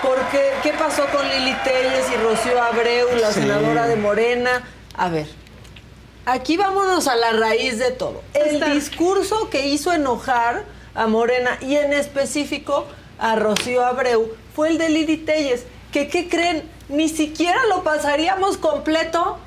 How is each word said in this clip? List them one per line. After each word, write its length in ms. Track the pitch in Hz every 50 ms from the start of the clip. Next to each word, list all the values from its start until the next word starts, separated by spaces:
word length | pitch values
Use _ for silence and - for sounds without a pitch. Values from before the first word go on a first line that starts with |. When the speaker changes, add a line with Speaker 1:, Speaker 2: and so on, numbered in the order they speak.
| -
Speaker 1:
porque, 480 | 277 262 262 247 - - 277 277 277 269 - -
¿qué 100 | 302 302
pasó 320 | 302 311 302 - 302 285 277
con 200 | 285 285 277 269
Lili 280 | 269 269 262 262 254 - -
Telles 420 | 269 262 254 254 262 262 262 254 254 247
y 40 | 220
Rocío 440 | 220 226 220 - - 247 247 247
Abreu, 460 | 240 233 226 226 233 233 240 240 247 247 247 233
la 120 | 220 214
Speaker 2:
Sí. 100 | 208 196
Speaker 1:
senadora 460 | - 208 202 208 214 - 226 - 233 233
de 80 | 233
Morena? 680 | 214 208 208 208 214 226 240 247 240 247 247 247 247 247 - - - - - -
A 140 | - - 180
ver, 180 | 170 156 151 - - - - - - - - - - - - - - - - - - - -
aquí 320 | - 254 262 254 - 311 339
vámonos 500 | 403 392 381 392 392 381 370 339 247 277
a 80 | 247
la 160 | 233 233 233
raíz 480 | 226 220 226 220 220 226 - 262 240 214
de 120 | 254 254
todo. 300 | 247 - 185 139 113 - - - -
El 220 | 285 302 302 302
Speaker 3:
Está. 140 | 294 330 302
Speaker 1:
discurso 800 | 285 294 285 - - - 320 359 392 392 381 392 415 440 440 427
que 180 | - 285 269 285
hizo 260 | 285 294 285 359 349
enojar 680 | 330 294 269 240 226 - - 254 240 233 233 240 370 415 - - - - - -
a 140 | - 226 220
Morena 500 | 214 226 233 233 247 254 247 247 - -
y 140 | - 262 277 294
en 160 | 294 285 285
específico 920 | 285 285 285 - 277 277 - - 294 285 285 294 285 - - 285 277 - - - - - - - -
a 180 | - 226 226
Rocío 500 | 220 214 214 208 202 - 247 247 247 247
Abreu 480 | 247 247 262 254 247 240 226 226 220 226 - - - -
fue 140 | - 302 320
el 80 | 330 311
de 120 | 330 320
Lili 280 | 311 320 320 302 320 311
Telles, 460 | 311 311 311 311 302 277 247 240 - - - - - - -
que, 140 | 294 285 285
¿qué 180 | - 359 339 349
creen? 420 | 349 339 339 349 349 311 - - - - - -
Ni 180 | 269 294 320 311
siquiera 520 | 320 - 311 294 302 - 311 349 359 440 523 440
lo 140 | 381 359 359
pasaríamos 720 | 311 302 302 302 285 285 294 311 339 392 381 381 403 392 381
completo 800 | - 320 294 285 - 311 311 320 320 320 - 339 349 392 - - -